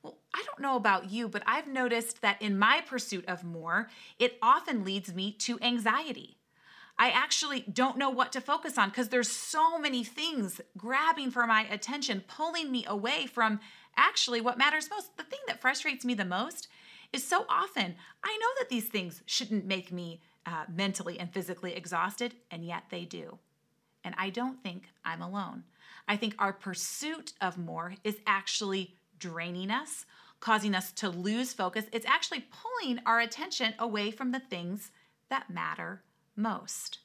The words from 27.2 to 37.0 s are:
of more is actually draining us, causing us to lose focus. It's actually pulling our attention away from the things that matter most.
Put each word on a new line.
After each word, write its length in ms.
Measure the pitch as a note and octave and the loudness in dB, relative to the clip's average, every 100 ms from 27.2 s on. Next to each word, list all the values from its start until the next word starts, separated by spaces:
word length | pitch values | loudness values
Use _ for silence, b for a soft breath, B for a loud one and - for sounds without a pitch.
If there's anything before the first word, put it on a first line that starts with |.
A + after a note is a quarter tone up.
| D#4+ - | -10 -4
of 180 | F#3+ F3+ | -4 -2
more 360 | E3 E3 F3 F#3+ | -6 -6 -8 -4
is 140 | G#3+ G#3 - | -4 -2 2
actually 680 | G3 - - G#3 F#3+ F3+ _ _ _ | 2 2 -2 0 -2 -4 _ _ _
draining 520 | F3+ E3 E3+ F3+ F#3+ | -10 -6 -6 -4 -2
us, 360 | A#3+ D4+ - - B B B | -2 -2 -12 -14 B B B
causing 360 | - G#3+ G#3 | 2 4 4
us 180 | F#3 F#3 | 0 -2
to 160 | - G#3 | -4 -4
lose 440 | F3 F#3+ A3+ B3+ | -2 0 0 -2
focus. 340 | - F#3 A3 G#3+ | -2 -2 -2 -4
It's 140 | A3+ A3+ | -4 2
actually 400 | D#4 - D#4 - | 2 2 -6 -10
pulling 500 | - A4+ B4 D#4 A#3+ A3+ | -14 -6 -4 -2 0 4
our 140 | A3+ | 4
attention 540 | A#3 B3+ F4+ - A3+ A3 | 4 -2 -6 0 0 0
away 320 | A#3 G#3 G#3 | -2 0 -2
from 200 | G#3+ B3+ | -2 -2
the 80 | C4 | -2
things 500 | C4 F3+ F3 G3+ - b b b _ | -4 -6 -6 -6 -10 b b b _
that 220 | - - | -6 -4
matter 520 | E3+ D#3+ D#3+ E3 F#3+ _ _ _ - | -6 -4 -4 -6 -10 _ _ _ -4
most. 600 | A3 F#3+ - - - - | -2 -2 -6 -10 -10 -12